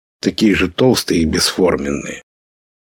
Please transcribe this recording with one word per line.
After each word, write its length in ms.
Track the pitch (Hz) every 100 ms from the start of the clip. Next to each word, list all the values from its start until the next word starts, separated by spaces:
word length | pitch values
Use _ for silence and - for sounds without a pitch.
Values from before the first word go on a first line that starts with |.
| _ -
такие 340 | 98 - 110
же 160 | 87 90
толстые 520 | - 127 113 - 87
и 20 |
бесформенные. 1000 | 80 90 - - 90 76 69 71 - - _ _ _ _ _ _